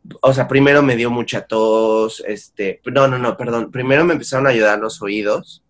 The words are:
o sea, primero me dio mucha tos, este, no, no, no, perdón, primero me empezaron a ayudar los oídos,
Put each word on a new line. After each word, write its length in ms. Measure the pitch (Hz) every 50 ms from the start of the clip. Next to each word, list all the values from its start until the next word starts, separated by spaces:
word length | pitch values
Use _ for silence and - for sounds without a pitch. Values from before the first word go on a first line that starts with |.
| _ - - - -
o 100 | 131 131
sea, 160 | 131 123 -
primero 340 | 131 135 139 143 143 147 143
me 140 | 135 123
dio 140 | 113 120 120
mucha 360 | 120 120 113 - - 123 -
tos, 760 | - 113 110 110 110 110 110 110 110 110 110 110 113 - - -
este, 540 | 98 107 101 - - _ - 101 95 90 - -
no, 220 | 123 127 139 135 135
no, 100 | 131 127
no, 180 | 123 117 110
perdón, 340 | - 123 117 117 117 110 -
primero 340 | - 127 123 127 135 143 165
me 100 | 175 165
empezaron 320 | 147 - - - 131 139
a 40 | 139
ayudar 280 | 123 113 107 104 104 104
los 240 | 110 110 - - 110
oídos, 600 | 101 101 107 104 104 110 165 - - - - _ _